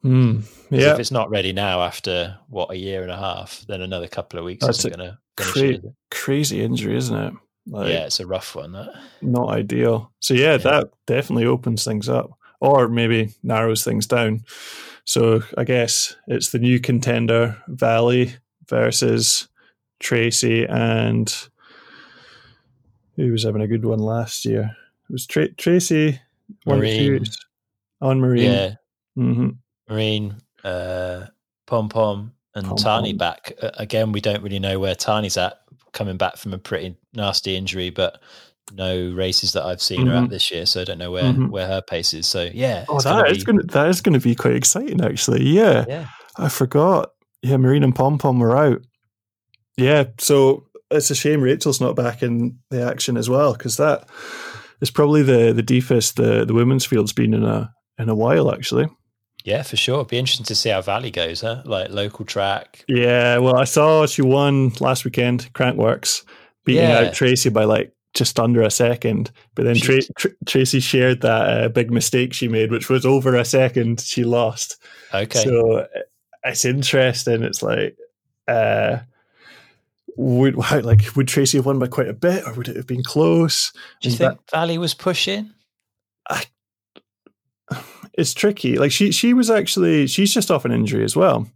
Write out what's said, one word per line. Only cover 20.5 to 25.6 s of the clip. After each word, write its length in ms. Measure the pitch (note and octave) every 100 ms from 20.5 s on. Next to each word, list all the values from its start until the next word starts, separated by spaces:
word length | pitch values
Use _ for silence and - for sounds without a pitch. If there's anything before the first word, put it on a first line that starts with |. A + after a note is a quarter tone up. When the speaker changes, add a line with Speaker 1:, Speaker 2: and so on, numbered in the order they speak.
| A2+
Speaker 1:
and 680 | A#2 A#2+ A#2 A2+ A2+ A2+ A2+ - - _ _ - - - - - - - _ _ _ _ _ _ _ -
who 140 | B2+
was 120 | A2+
having 180 | A2 G#2+
a 60 | G#2+
good 160 | A2+
one 140 | A2+ A2
last 460 | G#2+ A#2 A2 -
year? 320 | A#2 A2 A2 A2 _ _ _
It 40 |
was 140 | B2+ -
Tra-, 260 | D3+ D#3
Tracy, 640 | -